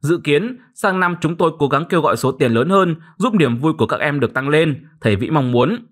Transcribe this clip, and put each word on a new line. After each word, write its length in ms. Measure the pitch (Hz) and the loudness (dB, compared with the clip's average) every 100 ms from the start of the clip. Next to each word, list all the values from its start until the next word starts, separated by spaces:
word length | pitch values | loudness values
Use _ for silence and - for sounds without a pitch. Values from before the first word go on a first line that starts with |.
Dự 200 | 143 170 | -2 -2
kiến, 320 | 156 143 220 254 _ | 2 0 0 -10 _
sang 260 | - 208 185 | -4 -2 0
năm 160 | 180 170 | -2 -2
chúng 160 | 160 165 | -4 0
tôi 140 | 165 160 | -2 0
cố 100 | 143 | -2
gắng 160 | 143 165 | -2 0
kêu 120 | 175 | 0
gọi 160 | 151 117 | 0 0
số 160 | - | -2
tiền 200 | - 131 | 0 0
lớn 160 | 113 139 | 2 2
hơn, 280 | 196 180 160 - _ | 2 2 -2 -10 _
giúp 160 | 220 | 0
niềm 240 | 208 143 120 | 2 2 2
vui 140 | 151 | -2
của 140 | 156 - | 0 -2
các 140 | 127 | 0
em 200 | 147 143 | -2 -2
được 140 | 120 | -2
tăng 140 | 127 135 | -2 0
lên, 380 | 151 165 139 - _ | 0 0 -2 -10 _
thầy 160 | 117 98 | -2 0
Vĩ 140 | 127 | 0
mong 220 | 156 127 | -2 0
muốn. 340 | 120 131 233 - | 2 0 -2 -10